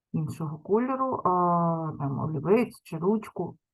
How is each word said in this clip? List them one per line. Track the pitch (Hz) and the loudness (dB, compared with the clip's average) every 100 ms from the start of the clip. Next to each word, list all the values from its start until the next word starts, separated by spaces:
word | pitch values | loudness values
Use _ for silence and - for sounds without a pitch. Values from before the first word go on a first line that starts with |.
| _ | _
іншого | 165 151 - 160 156 | -4 -2 -4 -6 -6
кольору? | - 208 254 262 262 254 | 0 0 2 -2 -2 -2
А, | 180 180 175 175 170 165 160 - | 0 2 4 4 2 0 -2 -4
там | 139 139 | -4 -2
олівець | 156 156 151 226 226 - | -2 -2 4 4 2 -6
чи | - 156 | -10 -4
ручку. | 180 220 - - 120 - _ | 0 0 -2 -8 -8 -8 _